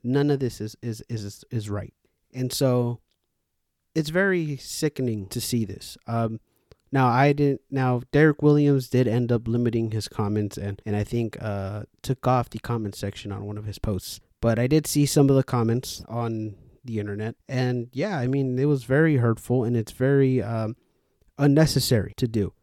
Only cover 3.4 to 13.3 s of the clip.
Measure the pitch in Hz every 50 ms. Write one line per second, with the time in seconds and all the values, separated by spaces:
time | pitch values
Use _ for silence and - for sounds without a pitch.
3.4 | _ _ _ _ _ _ _ _ _ _ _ 160 156 151 156 180 196 196 185 175
4.4 | 165 151 143 127 - - - - 156 151 _ - 131 120 110 107 95 95 - 120
5.4 | - - - 120 110 95 98 - - - - - _ - 113 117 117 110 113 110
6.4 | _ _ _ _ _ _ - _ _ _ - 135 131 123 117 127 139 147 143 143
7.4 | 147 143 135 - _ _ - 135 131 131 123 120 127 _ - 143 156 156 147 -
8.4 | 147 147 147 147 147 143 139 135 123 - - 123 127 117 110 123 123 117 123 113
9.4 | 117 117 117 120 120 117 110 117 113 110 107 110 - - - - 107 101 107 107
10.4 | 104 98 - - 101 101 98 - _ 107 104 104 104 - - 120 117 110 - -
11.4 | - 110 101 101 95 98 104 104 - _ _ _ - - 131 _ - 127 127 127
12.4 | 120 - - 110 - - 120 117 110 101 98 - - 98 - - - 101